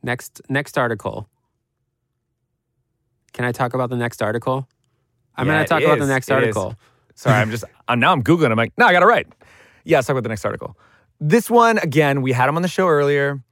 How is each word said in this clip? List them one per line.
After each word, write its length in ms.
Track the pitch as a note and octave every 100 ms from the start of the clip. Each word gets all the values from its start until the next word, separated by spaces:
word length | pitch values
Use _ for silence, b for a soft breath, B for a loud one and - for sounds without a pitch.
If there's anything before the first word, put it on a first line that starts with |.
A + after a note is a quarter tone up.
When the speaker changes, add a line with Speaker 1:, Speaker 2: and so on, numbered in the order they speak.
Speaker 1:
Next, 400 | B2 B2 - - -
next 280 | C3 D3 -
article. 500 | B2 A2+ G2 G#2+ G#2 _ _ _ _ _ _ _ _ _ _ _ _ _ _ _ _ _ _ _ _
Can 120 | - B2
I 60 |
talk 220 | A#2+ B2
about 160 | B2+ B2
the 60 | B2
next 240 | A#2+ -
article? 460 | G#2+ A2+ B2 C3 C3+ _ _ _ _ _ _ -
I'm 100 | C3
Speaker 2:
Yeah, 80 |
Speaker 1:
gonna 100 | D#3
Speaker 2:
it 40 | D#3
Speaker 1:
talk 160 | D#3+
about 140 | D3 D3+
the 40 | C#3
Speaker 2:
is. 40 |
Speaker 1:
next 200 | C3+ -
Speaker 2:
It 40 |
is. 20 | C3+ A#2 G#2
Speaker 1:
article. 180 | F#2+ A#2+ _ _ _ _
Speaker 2:
Sorry, 200 | B2 G#2+
I'm 160 | A2
just, 120 | A2+ - _
Speaker 1:
<laughs> 120 | -
Speaker 2:
uh, 80 | A#2+
now 160 | C3+
I'm 120 | F3
Googling. 260 | A2+ E3+ D3
I'm 60 | A2
like, 160 | A#2 -
"No, 80 | A#3
I 60 |
got 100 | F3+
it 40 | F#3
right." 200 | A3 - _ b b b b
Yeah, 140 | - D#3
let's 100 | B2
talk 80 | C3+
about 80 |
the 60 | A2+
next 160 | G#2+ G#2+
article. 320 | G2+ - - b b b _
This 300 | D3 G#3+ -
one, 280 | A#3 A#3 A3
again, 440 | F3 C#3 D3 C#3
we 100 | C3
had 180 | B2 C3
him 60 | D#3
on 60 |
the 40 | F3+
show 200 | - F#3
earlier. 540 | D3+ C#3+ C#3+ C#3 C#3 -